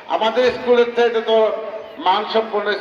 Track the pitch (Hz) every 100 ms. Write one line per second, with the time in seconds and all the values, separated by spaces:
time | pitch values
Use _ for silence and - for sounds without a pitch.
0 | - - 220 226 254 - 233 247 240 233
1 | 233 220 220 220 220 - - - - -
2 | 165 196 214 220 220 208 208 202